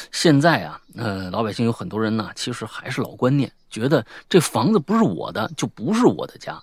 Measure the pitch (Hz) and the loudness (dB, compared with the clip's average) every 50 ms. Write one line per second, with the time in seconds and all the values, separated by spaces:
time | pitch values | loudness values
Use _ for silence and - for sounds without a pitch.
0 | - - - - - 180 147 139 143 170 156 117 90 78 - - - _ - - | -12 -10 -6 2 4 6 6 6 6 4 4 2 -2 -6 -12 -16 -18 _ -14 -8
1 | 113 110 98 95 95 92 87 104 113 107 95 - 120 113 117 - 104 87 95 107 | -6 -6 -6 -6 -6 -6 -4 -4 -4 -4 -2 -2 0 -2 -2 -2 -8 -8 -4 -2
2 | 110 107 110 110 104 92 - - - - 120 - 113 107 - - - - 127 - | -2 0 -2 -2 -4 -6 -8 -8 -8 -8 -8 -8 -10 -12 -12 -12 -10 -8 -6 -4
3 | 127 - - - 127 123 139 143 131 - - _ _ _ - 110 110 135 160 135 | -6 -6 -4 0 2 2 4 2 0 -2 -6 _ _ _ -8 -4 0 2 2 2
4 | 110 - - - - _ - 185 147 - - 113 117 175 220 202 143 - 208 226 | 0 -2 -10 -20 -4 _ 4 4 4 4 2 0 2 2 2 2 2 2 2 2
5 | 226 180 90 69 53 64 - 104 - - 160 - - 117 - - 104 147 220 226 | 2 2 0 -2 -6 -6 -4 -4 -6 -6 -4 -6 -6 -8 -6 -6 -4 -2 0 4
6 | 247 190 190 - - - - - - - - - | 4 4 4 2 -2 -10 -10 -14 -14 -12 -12 -14